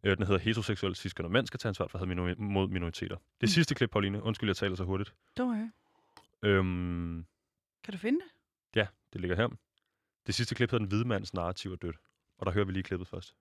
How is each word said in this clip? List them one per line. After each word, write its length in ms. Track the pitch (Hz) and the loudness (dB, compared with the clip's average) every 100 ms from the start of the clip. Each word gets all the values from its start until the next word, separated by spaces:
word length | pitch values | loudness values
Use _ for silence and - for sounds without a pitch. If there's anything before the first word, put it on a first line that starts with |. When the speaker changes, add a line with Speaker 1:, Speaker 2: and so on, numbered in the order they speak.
Speaker 1:
Øh, 140 | 101 95 | 4 4
den 80 | 98 | 4
hedder 140 | 98 | 4
Heteroseksuel, 560 | 110 113 107 101 95 - | 4 2 0 0 -2 -2
ciskønnet 360 | 95 - 85 | -8 -6 2
mand 160 | 110 123 | 2 2
skal 120 | - | -4
tage 100 | 113 | -4
ansvar 180 | 95 - | -2 -4
for 100 | - | -2
had 100 | 92 | -2
minori-, 280 | 90 90 90 | 0 -2 -2
mod 260 | 104 98 95 | 0 2 2
minoriteter. 480 | 92 85 - 92 - | 0 -4 -4 -8 -8
Det 80 | _ _ | _ _
Speaker 2:
Mm. 60 | 214 | 4
Speaker 1:
sidste 280 | 170 160 143 | 4 4 2
klip, 140 | 123 | 2
Pauline. 340 | 107 98 104 | 2 2 0
Undskyld, 260 | 113 107 107 | -2 -2 0
jeg 60 | 92 | 0
taler 200 | 101 92 | 0 -2
så 80 | |
hurtigt. 260 | 90 95 101 _ _ - | -2 -2 -4 _ _ -4
Speaker 2:
Don't 40 | |
worry. 260 | 247 220 220 _ _ _ _ - _ _ | -2 -2 -4 _ _ _ _ -20 _ _
Speaker 1:
Øhm. 800 | 104 98 92 90 90 87 85 82 82 _ _ _ _ _ | 4 4 4 0 -2 -2 -4 -6 -10 _ _ _ _ _
Speaker 2:
Kan 80 | - | -14
du 60 | 190 | -6
finde 220 | 214 302 | 0 0
det? 80 | 370 _ _ _ _ 110 | -2 _ _ _ _ 0
Speaker 1:
Ja, 120 | 104 _ _ | 0 _ _
det 80 | 104 | -6
ligger 140 | 90 90 | -2 0
her. 120 | 120 123 _ _ _ _ _ _ - | 0 -2 _ _ _ _ _ _ -6
Det 80 | 98 | -2
sidste 200 | 120 120 | -2 0
klip 160 | 123 | 2
hedder 60 | 120 101 | 2 2
Den 20 | |
hvide 200 | 104 117 | 0 2
mands 260 | 101 101 | 0 -2
narrativ 380 | - 87 92 98 | -4 -4 -4 -8
er 40 | 90 | -6
dødt. 200 | 85 80 _ _ _ _ | -8 -8 _ _ _ _
Og 80 | - | 0
der 60 | |
hører 140 | 104 98 | 2 2
vi 60 | |
lige 120 | 95 | -2
klippet 240 | 92 92 90 | -2 -4 -4
først. 280 | - - _ | -10 -12 _